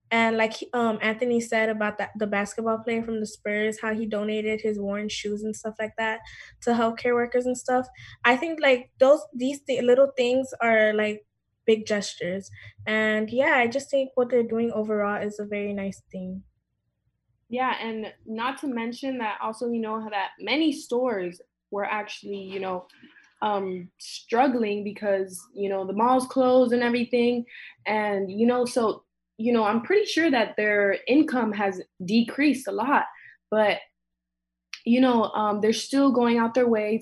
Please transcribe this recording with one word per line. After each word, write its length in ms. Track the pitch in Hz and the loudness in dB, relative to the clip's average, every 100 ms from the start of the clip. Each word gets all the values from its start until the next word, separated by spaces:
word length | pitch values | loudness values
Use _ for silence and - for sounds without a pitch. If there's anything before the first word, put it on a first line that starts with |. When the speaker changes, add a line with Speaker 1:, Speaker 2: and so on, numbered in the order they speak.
| - | -2
Speaker 1:
And 280 | 226 226 226 | 2 2 2
like, 160 | 220 226 - | 0 -2 -6
um, 260 | 247 233 214 | -2 0 0
Anthony 360 | 214 220 247 233 | -2 -2 0 0
said 300 | 233 226 220 | 0 0 0
about 300 | 214 208 208 | 0 -2 -4
that, 140 | 202 214 | -8 -4
the 100 | 214 | -2
basketball 520 | 202 202 - 226 220 | -2 -2 -4 -2 -2
player 240 | 233 226 | -2 -4
from 180 | 226 220 | -4 -4
the 60 | 214 | -6
Spurs, 520 | - 208 208 214 214 | -8 -4 -2 -2 -2
how 140 | 220 | -4
he 140 | 214 226 | -4 -2
donated 560 | 208 214 214 214 214 | -4 -2 -2 -2 -2
his 180 | 220 208 | -2 -4
worn 300 | 202 202 214 | -4 -4 -6
shoes 320 | - 208 208 | -6 -6 -6
and 120 | 214 | -6
stuff 200 | 214 220 214 | -8 -8 -8
like 140 | 214 - | -8 -4
that 220 | 220 220 - - - - | -4 -4 -10 -20 -20 -6
to 80 | - | 0
healthcare 420 | 233 226 226 247 | 2 2 0 0
workers 320 | 240 240 247 | 0 0 0
and 140 | 247 247 | -2 -4
stuff. 280 | - 254 254 - - - | 0 0 -2 -10 -20 -2
I 100 | 240 | 2
think, 240 | 254 330 320 | 2 0 0
like, 320 | 285 247 254 - | 2 2 0 4
those, 220 | 262 302 - 247 | 6 6 2 -4
these 240 | 254 285 | -4 -4
th-, 240 | - 247 | -4 0
little 260 | 247 247 277 269 | 4 6 6 2
things 320 | 240 254 262 - | 0 0 -2 -2
are, 320 | 233 220 214 | 2 4 4
like, 320 | 214 214 214 _ _ _ _ - | 2 -2 -4 _ _ _ _ 2
big 180 | 220 | 2
gestures. 640 | 214 208 196 - 175 190 190 - - - - | 2 -4 -4 -8 -6 -6 -10 -18 -20 -12 -4
And 440 | 220 220 214 214 | -2 0 0 -2
yeah, 220 | 240 294 277 | 0 2 4
I 100 | 233 | 2
just 240 | 262 - | -2 -2
think 220 | 277 262 | -2 0
what 160 | - 247 | -2 0
they're 120 | 247 | 2
doing 300 | 226 226 233 | 0 -2 -2
overall 500 | 214 214 208 202 208 | -2 -2 -2 -2 -4
is 160 | 208 214 | -6 -8
a 60 | |
very 300 | 208 208 202 | -8 -6 -6
nice 260 | 202 196 190 _ | -6 -8 -10 _
thing. 320 | 190 185 190 - _ _ _ _ _ _ _ _ _ - | -12 -10 -12 -14 _ _ _ _ _ _ _ _ _ -8
Speaker 2:
Yeah, 240 | 240 254 214 | -2 -2 -2
and 320 | 226 220 214 - - | -4 -8 -10 -12 -12
not 340 | 220 247 269 | -6 -4 -4
to 60 | 294 | -6
mention 520 | 233 226 240 269 254 | -4 -6 -6 -6 -4
that 200 | 220 196 | -6 -4
also, 280 | 220 226 240 | -6 -6 -4
you 100 | 233 | -2
know, 260 | 220 220 220 | -4 -4 -4
that 200 | 202 185 - | -6 -6 -6
many 320 | 196 277 320 | -2 0 0
stores 680 | - - 240 254 202 180 175 - _ - | -2 -4 -2 0 -2 -4 -10 -20 _ -10
were 140 | 202 | -6
actually, 580 | 202 214 208 - 202 202 | -4 -4 -8 -12 -10 -10
you 180 | 190 190 | -8 -8
know, 260 | 185 180 180 _ - _ _ - | -6 -6 -10 _ -20 _ _ -6
um, 480 | 214 202 196 185 180 _ | -2 -2 -2 -6 -10 _
struggling 840 | - - - 226 277 247 214 208 | -16 -16 -2 2 4 2 0 -2
because, 560 | 208 208 214 196 190 185 - | -6 -6 -2 0 -2 -10 -14
you 140 | - 196 | -8 -4
know, 180 | 196 190 | -4 -4
the 80 | |
malls 320 | 196 240 262 254 | 0 2 2 2
closed 460 | 269 254 254 247 | 2 4 6 4
and 100 | 240 | 4
everything. 640 | 240 240 240 240 240 240 240 - - - - | 2 0 0 2 2 0 -4 -12 -20 -10 -2
And, 440 | 214 208 196 190 | 0 0 -2 -2
you 160 | 202 233 | 2 2
know, 200 | 247 240 | 4 0
so, 380 | 254 220 - _ _ _ - | 0 0 -2 _ _ _ -4
you 140 | 226 | 0
know, 120 | 233 | 2
I'm 180 | 208 226 | 2 0
pretty 220 | 233 403 | 2 2
sure 260 | 403 320 330 | 2 2 2
that 260 | 254 202 - | 2 0 0
their 420 | 214 208 202 190 - | 0 2 2 0 2
income 460 | 269 302 254 220 | 4 4 2 -2
has 280 | 208 202 185 - - | 0 -2 -4 -10 -10
decreased 640 | 185 226 233 - 294 240 - | 0 2 2 2 2 2 -2
a 40 | |
lot, 340 | 196 247 285 - - - - - | -4 0 0 0 -8 -20 -18 -2
but, 280 | 214 208 175 - _ _ _ _ _ _ _ _ - | 2 2 2 -6 _ _ _ _ _ _ _ _ -6
you 160 | 233 247 | 2 4
know, 240 | 262 240 | 6 4
um, 360 | 214 - 214 208 | 2 0 -2 0
they're 120 | 214 | 0
still 400 | 220 - 277 277 | 0 0 2 4
going 260 | 247 233 233 | 4 2 2
out 160 | 226 | 2
their 140 | 254 247 | 2 2
way 300 | 220 214 220 | 2 0 -4